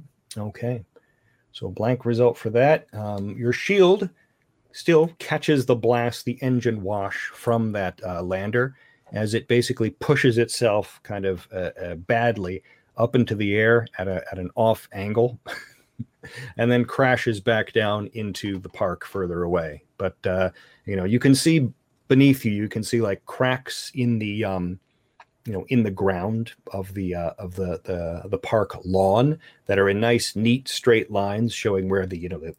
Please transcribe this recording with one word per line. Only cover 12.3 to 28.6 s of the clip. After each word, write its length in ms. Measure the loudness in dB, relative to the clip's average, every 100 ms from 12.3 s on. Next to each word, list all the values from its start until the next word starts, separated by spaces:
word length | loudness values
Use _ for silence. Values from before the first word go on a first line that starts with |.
| 0 -4 -8 -12 _ _ -2
up 180 | 2 2
into 180 | 2 0
the 200 | 0 2
air 320 | 4 4 2 -6
at 100 | -6
a, 160 | -6 -6
at 60 | -8
an 140 | -6 0
off 320 | 2 2 -4
angle 480 | -10 -4 0 0 -2 -14
<laughs> 1120 | -14 -16 _ _ -16 -16 _ -20 -16 -10 -2
and 140 | 2
then 140 | 2 0
crashes 540 | 2 2 2 0 -2
back 340 | 0 0 0
down 340 | 0 0 -2 -4
into 440 | -8 -8 -6 -6 -6
the 100 | -8
park 360 | -4 -4 -4 -8
further 380 | -6 -4 -4
away. 400 | 0 -2 -2 -10 _ -6
But, 180 | -6 -4 -2
uh, 240 | 0 -2 -4 -20 _ -8
you 100 | -4
know, 80 |
you 160 | 0 2
can 160 | 4 4
see 340 | 4 4 2 -4 _ _ 2
beneath 380 | 6 6 6 0
you, 60 |
you 180 | -2 -2
can 140 | -4
see, 180 | -2 0
like, 240 | 0 -2 -6
cracks 640 | -2 0 0 -4 -14 -10 -2
in 240 | 0 0
the, 240 | -2 -4 -4
um, 340 | -2 -4 -8 _ _ _ _ _ _ -8
you 60 |
know, 120 | -8 0
in 140 | 2
the 80 | 2
ground 640 | 0 0 0 -2 -4 -6 -12 -12
of 220 | -10 -8
the, 200 | -6 -6 -4
uh, 160 | -6 -8
of 180 | -10 -6
the, 260 | -6 -6
the, 400 | -6 -6 -6 -8 -6
the 80 | -6
park 400 | 0 0